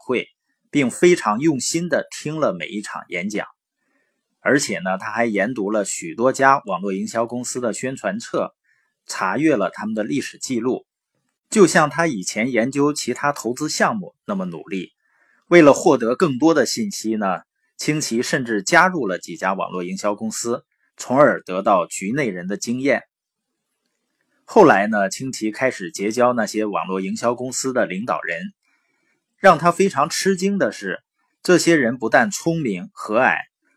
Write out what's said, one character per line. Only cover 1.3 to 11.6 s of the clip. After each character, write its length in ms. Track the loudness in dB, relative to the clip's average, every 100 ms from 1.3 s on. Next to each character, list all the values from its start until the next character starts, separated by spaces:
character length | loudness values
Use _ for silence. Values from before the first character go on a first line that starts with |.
| 0
用 200 | 0 0
心 300 | -2 -4 -2
地 180 | -2 -4
听 300 | -8 -8 -2
了 140 | -2
每 140 | -2 -8
一 120 | -8
场 220 | -10 -12 -10
演 200 | -8 -6
讲。 180 | -6 -8 _ _ _ _ _ _ _ _ _
而 180 | 0 0
且 200 | 0 -6
呢， 180 | -4 -6
他 140 | -6
还 160 | -2 -2
研 260 | 0 -2
读 180 | -2 -2
了 140 | -2
许 300 | -4 -6 -10
多 180 | -2 -2
家 300 | 2 4 2
网 160 | 0 -6
络 140 | -4
营 120 | -6 -4
销 200 | -4 -4
公 180 | -6
司 160 | -8 -6
的 140 | -6
宣 200 | -4 -8
传 240 | -6 -6 -6
册， 360 | -6 -6 -6 -8 _ _ _ _ _
查 300 | -4 -2 0
阅 200 | 2 2
了 120 | 0
他 160 | -4
们 100 | -8
的 80 | -6
历 200 | -4 -4
史 160 | -6 -10
记 200 | -6 -4
录， 280 | -2 -4 -8 _ _ _ _ _ _
就 160 | 4